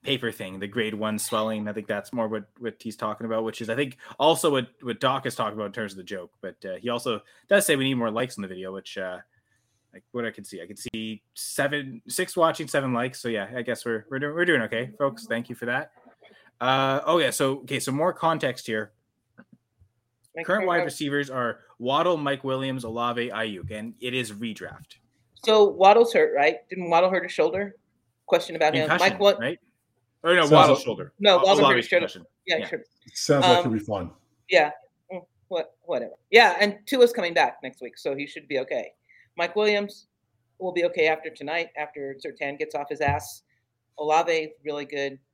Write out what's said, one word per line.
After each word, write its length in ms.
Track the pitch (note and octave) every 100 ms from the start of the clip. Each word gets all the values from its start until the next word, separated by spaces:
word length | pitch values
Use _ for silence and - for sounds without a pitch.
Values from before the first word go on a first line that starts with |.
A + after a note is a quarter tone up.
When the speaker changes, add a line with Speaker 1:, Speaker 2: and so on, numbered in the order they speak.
Speaker 1:
paper 280 | - C3 A#2+
thing, 280 | - F#2+ F#2+
the 80 | G2+
grade 260 | A2+ A2
one 240 | G#2+ G#2+ G#2+
swelling. 480 | - A2 A2 A2 G#2+
I 60 |
think 140 | G#2+ G2+
that's 260 | G2+ -
more 140 | B2 A2
what, 160 | G#2+ G2+ _
what 160 | A#2 G#2+
he's 160 | A2+ G#2
talking 300 | G#2+ G#2 A#2
about, 180 | A2+
which 180 | A2 -
is, 80 | A2+
I 60 | A2+
think, 220 | D3 - - -
also 320 | D3 D#3+ E3+
what, 160 | C#3 A#2+ _
what 200 | B2 A2
Doc 240 | C3 C3 B2+
is 100 | -
talking 200 | A2 G#2
about 100 | G2+
in 60 |
terms 180 | G#2 G#2+
of 40 | F#2+
the 60 |
joke. 280 | F#2 G2 F2 _
But, 240 | F#2+ -
uh, 120 | G2 F2+
he 120 | A2+
also 320 | A#2+ B2+ G#2+ _ _ _
does 160 | G3 F#3+
say 100 | D3
we 80 |
need 120 | C3+ B2+
more 160 | A#2
likes 260 | A2 B2+ -
on 60 |
the 40 | G2
video, 240 | F#2 F#2
which, 260 | F#2+ - -
uh, 200 | F#2 F2+ - _ _ _ _ _ _
like, 120 | F#2+ _
what 120 | A#2+
I 80 | A#2
can 140 | G#2+ G2+
see, 160 | F#2+
I 60 | E2+
can 100 | G2+
see 460 | B2 A#2 A2 G#2+ _
seven, 680 | - - - - D3 C3+ A#2 -
six 300 | - F#3 -
watching, 300 | E3 D3 D3+
seven 260 | D3+ C3+
likes. 260 | A#2+ B2+ B2+
So 80 | B2
yeah, 220 | A2+ G2
I 100 | B2+
guess 200 | A#2+ A2+
we're, 220 | A#2+ A2+ A2
we're 100 | C3
doing, 160 | D3 D#3+
we're 100 | F3
doing 160 | D3
okay, 300 | A2 A2+ B2+ G#2
folks. 260 | C#3 A#2 -
Thank 240 | A#2 A#2+
you 60 | A#2+
for 100 | A#2+
that. 260 | B2+ D#3 _ _ _ _ _ _ _
Uh, 400 | A#2+ C3+ C3+ C3+ D3
oh 120 | E3+
yeah, 140 | C#3
so, 260 | A2+ C#3 C3+
okay, 180 | B2+ C3+
so 120 | B2
more 220 | C3+ E3+
context 520 | F3 E3 D#3+ C#3+ A#2+ -
here. 260 | A2 G#2 _ _ _ _ _ - - _ _ _ _ _ _ _ D#3+
Speaker 2:
Mike 100 | E3
Speaker 1:
Current 220 | G3 F#3+
wide 80 | E3+
Speaker 2:
Waddle. 80 | E3+
Speaker 1:
receivers 440 | - D3 C#3+ C#3
are 300 | C3 A#2+ A2 _ _
Waddle, 380 | A#2+ C#3+ E3+ E3
Mike 260 | C#3+ C#3
Williams, 400 | C3+ C3 C3+ C3
Olave, 460 | A#2 A#2 A#2+ A#2+ A#2+
Ayuk, 420 | G#2 A2 F#2+ -
and 220 | G#2+ A2 A2
it 140 | B2
is 180 | B2+ A#2
redraft. 680 | G#2 A#2 G2+ E2 D2 - - _ _ _ _ -
Speaker 2:
So 200 | A3 G3+
Waddle's 460 | E3+ F#3+ G#3+ A#3
hurt, 200 | F#3 D#3 C#3
right? 220 | D3 - _
Didn't 200 | F#3 F3
Waddle 200 | E3 F#3
hurt 140 | F#3
his 80 | F3
shoulder? 440 | - E3 F#3 G3+ - _ _ _ _ -
Question 280 | E3+ - E3
about 180 | D#3 D#3+
him. 120 | D#3
Speaker 1:
Concussion, 260 | E3+ F#3
Speaker 2:
Mike, 60 | F#3+
what? 200 | G3+ F#3+
Speaker 1:
right? 200 | A#2+ F3 _ _ _ _ _ _
Or 100 | D#3+
no, 80 | F3+
Speaker 3:
Sounds 100 | D3+
Speaker 1:
Waddle's 280 | D3+ D#3 C3
Speaker 3:
like 60 | -
Speaker 1:
shoulder. 280 | G2 F#2 _
Speaker 2:
No, 160 | G3+ F3
Speaker 1:
O-, 80 |
Speaker 2:
Waddle 60 | F#3+ G3
hurt 60 |
Speaker 1:
Olave's 120 | C#3+ A#2+
Speaker 2:
his 80 | A#2
shoulder. 200 | F3 E3
Speaker 1:
concussion. 180 | F#2+ - _ -
Speaker 2:
Yeah, 100 | E3
Speaker 1:
Yeah. 100 | -
Speaker 2:
sure. 160 | - - _ -
Speaker 3:
Sounds 320 | - - C#3+ F3+
like 120 | F3
Speaker 2:
Um, 40 | C3+
Speaker 3:
he'll 80 | A2
be 60 | G#2
fine. 260 | G2+ F2 - _ _ _
Speaker 2:
Yeah. 220 | F3+ D3+ - _ _ _
Mm, 120 | F3+ - _ _
what, 280 | F3 - _
whatever. 300 | E3 C3+ A#2 - _
Yeah, 260 | G#3 A3+ F3
and 200 | G#3 G3+ -
Tua's 260 | C4+ A#3+
coming 220 | A#3 F3 E3+
back 240 | C3+ -
next 180 | C3 -
week, 160 | B2 -
so 160 | D3 C#3
he 100 | C#3+
should 220 | D#3+ C#3+
be 120 | C3+
okay. 320 | C3 C3+ G#2 _ _ _ _ -
Mike 180 | F3 G3+
Williams 520 | G#3+ G#3 G3+ - _ _ _ _ _ _
will 120 | F#3
be 140 | F3+ E3+
okay 220 | F3 D#3
after 220 | D#3+ D#3+
tonight, 400 | D#3 C#3+ E3 E3 -
after 400 | D3+ D3+ C#3 C3+ D#3
Surtain 320 | C#3 C#3+ C#3+
gets 160 | D3+
off 160 | D3+ C#3+
his 120 | D3
ass. 420 | D3 C#3+ - - _ _ _ _ _ -
Olave, 540 | D3+ D#3 E3+ D#3+ D#3 - C#3+
really 200 | D3 C#3+
good. 340 | D3 C#3 C3+ _